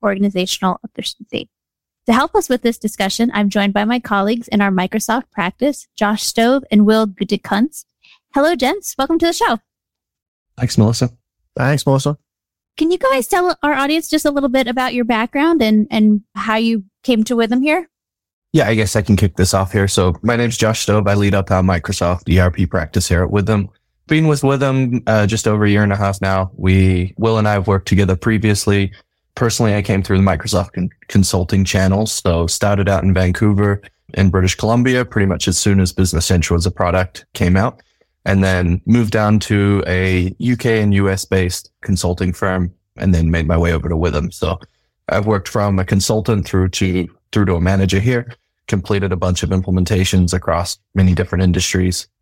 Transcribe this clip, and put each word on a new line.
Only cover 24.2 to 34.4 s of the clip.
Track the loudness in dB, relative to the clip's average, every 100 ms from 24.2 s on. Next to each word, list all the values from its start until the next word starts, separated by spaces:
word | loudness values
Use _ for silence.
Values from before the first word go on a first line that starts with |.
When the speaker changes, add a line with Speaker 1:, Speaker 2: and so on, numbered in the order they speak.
| 2
Speaker 2:
with | 2
Witham, | 0 2 0 0 0 -2 0
uh, | 2 2
just | 0 0
over | 2 2
a |
year | 2
and | 2
a | 0
half | -2 -2
now. | -2 0 -2 -2
We, | 2 4 4 2 -2 -2
Will | 0 2
and | 2
I |
have | 0 0
worked | -2 2
together | 2 2 0
previously. | 0 0 2 0 0 0 0 -6 _ _ _
Personally, | -4 -2 0 0
I | 0
came | 0 -2
through | 0 2
the |
Microsoft | 2 0 -2 -4 -4
con-, | -6 -6 -8 -2
consulting | 0 2 0 0 0
channel. | 0 0 2 0 -2
So | -2 -2 0 -2
started | -2 0 0 0
out | 2 2
in |
Vancouver | 2 2 2 2 2 0 -2 -6 _ -10
in | 0 2
British | 2